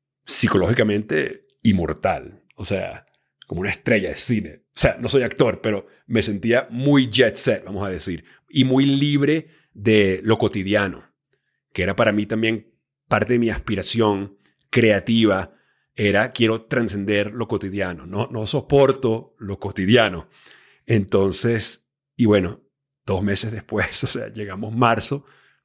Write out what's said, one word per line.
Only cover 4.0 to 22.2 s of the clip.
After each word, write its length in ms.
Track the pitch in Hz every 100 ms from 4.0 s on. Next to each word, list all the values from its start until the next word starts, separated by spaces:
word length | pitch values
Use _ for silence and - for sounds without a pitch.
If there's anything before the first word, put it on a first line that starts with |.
| 95
de 60 | -
cine. 480 | - 110 90 - _ -
O 40 |
sea, 180 | 127 -
no 100 | 120
soy 140 | 139
actor, 380 | 190 - 120 92
pero 260 | 110 101 - _ -
me 140 | 113
sentía 460 | 104 101 113 120 131
muy 400 | 117 143 143 123
jet 260 | 107 117 -
set, 280 | 131 101 92
vamos 200 | 98 98
a 40 |
decir, 340 | 87 98 85 - _ _
y 140 | 139
muy 220 | 131 131 139
libre 640 | 139 147 143 143 160 156 _ _
de 480 | - 107 107 98 92
lo 140 | 110 110
cotidiano, 640 | 107 104 95 104 98 - - _ _ _ _ _ _
que 100 | -
era 120 | 90 98
para 160 | 107
mí 140 | 104 104
también 480 | 110 113 110 - _ _ _ -
parte 260 | 107 107
de 60 | 120
mi 100 | 117
aspiración 880 | 98 - 98 - 113 110 98 98 _ _ _ -
creativa, 840 | 123 113 101 104 113 107 95 87 _ _ _ _
era 380 | - 104 98 127
quiero 320 | - 113 110
trascender 680 | - 123 113 101 101 104 104
lo 140 | 120 113
cotidiano, 600 | 101 98 98 92 85 82
no, 220 | 101 120
no 160 | 120 107
soporto 880 | 143 - 139 139 131 123 110 - -
lo 220 | 98 98
cotidiano. 720 | 98 98 95 120 107 85 - _ - - _ _ -
Entonces, 1000 | 113 95 101 98 90 120 117 - - _ _ _
y 100 | -